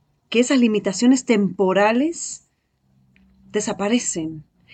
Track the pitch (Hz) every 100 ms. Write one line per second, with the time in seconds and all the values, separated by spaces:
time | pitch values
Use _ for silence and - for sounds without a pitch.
0 | _ _ _ 220 247 277 240 214 196 190
1 | 247 262 - 220 196 180 190 185 208 233
2 | 302 339 - - _ _ _ _ _ _
3 | _ _ _ _ - 214 214 190 202 240
4 | - 175 160 160 - _ _